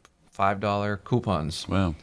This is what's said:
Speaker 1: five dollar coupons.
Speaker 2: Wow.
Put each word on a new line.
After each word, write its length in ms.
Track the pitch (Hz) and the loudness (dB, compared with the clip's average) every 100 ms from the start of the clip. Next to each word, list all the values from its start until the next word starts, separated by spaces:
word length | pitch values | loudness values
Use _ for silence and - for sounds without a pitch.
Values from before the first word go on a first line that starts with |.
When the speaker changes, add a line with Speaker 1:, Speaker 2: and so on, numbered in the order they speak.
| - _ _ | -20 _ _
Speaker 1:
five 300 | - 98 98 | 0 0 2
dollar 380 | 104 101 104 101 | 0 0 0 -4
coupons. 680 | - 120 110 87 76 - - | 0 0 2 0 0 -6 -2
Speaker 2:
Wow. 260 | 95 92 78 | 0 0 -2